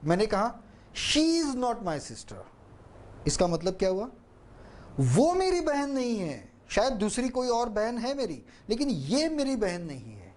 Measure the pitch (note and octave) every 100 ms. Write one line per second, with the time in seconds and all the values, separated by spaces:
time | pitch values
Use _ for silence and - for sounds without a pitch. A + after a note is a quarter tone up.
0 | C#3+ F3 F3+ G3+ A3 A#3+ - - - -
1 | - C#4+ D#4+ E4 D#4 B3+ B3+ A#3 G3 D3+
2 | - A2+ - - F#2+ - - - - -
3 | - - - - F3+ E3+ E3+ F#3+ F#3+ F#3
4 | A3+ - - - - - - - - -
5 | C3+ C3+ D4 F4+ F#4+ F#4 D#4+ C#4+ C#4 C4+
6 | B3 A3+ F3 B2+ F#2+ - - - A#3 A#3+
7 | G#3 G3 B3+ B3+ B3+ A#3 A#3 G#3 G#3+ A#3+
8 | A#3 C#4+ A#3+ C#3+ - - - A3+ C#4+ G3
9 | C3+ B3 D#4+ D#4 C4+ C4 G#3 F3 E3+ C#3
10 | A2+ G#2 F#2